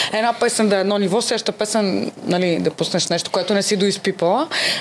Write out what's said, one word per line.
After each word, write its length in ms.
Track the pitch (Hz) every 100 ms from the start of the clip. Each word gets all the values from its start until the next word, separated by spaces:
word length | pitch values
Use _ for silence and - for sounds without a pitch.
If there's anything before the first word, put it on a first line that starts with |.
| -
една 200 | 214 233
песен 360 | 233 240 233 214
да 80 | 196
е 40 |
едно 180 | 190 202
ниво, 240 | 190 220
следващата 300 | 240 220 214
песен, 600 | 208 214 226 196 196 - -
нали, 340 | - 180 180 165
да 120 | 156
пуснеш 380 | - 165 180 -
нещо, 220 | 175 -
което 240 | 190 180
не 80 | 202
си 140 | 190 208
доизпипала. 720 | 202 190 196 185 170 233 330 - - -